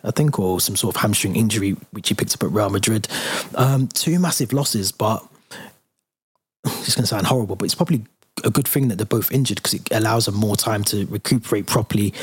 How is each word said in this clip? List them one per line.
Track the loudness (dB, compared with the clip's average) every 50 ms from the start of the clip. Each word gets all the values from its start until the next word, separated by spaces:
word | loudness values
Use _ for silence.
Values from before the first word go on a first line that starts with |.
| -4
I | -2
think, | 2 2 4 4 4 2
or | 2 2 2 0
some | 0 -2 -2
sort | 0 -2 -2 0
of | 0
hamstring | 2 2 2 2 0 0 2
injury, | 2 2 2 2 0 0 0 -2 -2 -6 -12
which | -12 -6 -2 -2
he | 0
picked | 0 0 -2 -2
up | -2 -2
at | 0
Real | 0 0 0 0
Madrid. | 0 0 0 0 0 0 -2 -4 -6 -6 -6 -4 -6 -6 -6 -4 0
Um, | 2 4 4 4 4 2 0
two | -2 -2 0 2 2 2
massive | 2 2 0 0 0 0
losses, | 0 0 0 0 0 -2 -2 -2
but | -2 0 0 0 0 -2 -4 -12 _ _ _ -20 -18 -18 -18 -20 -20 _ _ _ _ _ _ _ _ _ _ _ _ _ _ _ _ _ -6
it's | -6 -6 -4 -4 -2 0
gonna | 0 0
sound | 0 0 0 0
horrible, | 2 2 2 0 -2 -4
but | -4 -4
it's | -2 0
probably | 0 0 2 0 0 -2 -6 _ _ _ _ _ -4
a | -2 0
good | 2 2 0
thing | 2 2 2 2 2
that | 0
they're | -2 -2
both | 0 0 0 0 2
injured | 2 2 2 0 0 -2
'cause | -2 -4 -4
it | -4 -2 -2
allows | 0 0 2 2 2 2 0
them | 0 0
more | 0 2 2 2
time | 0 0 0 -2 0 0
to | 0 -2 -2 -2
recuperate | -2 -4 -4 0 0 0 0 0 0 -2 -2 0
properly | 0 0 0 2 2 2 2 2 0 -2 -4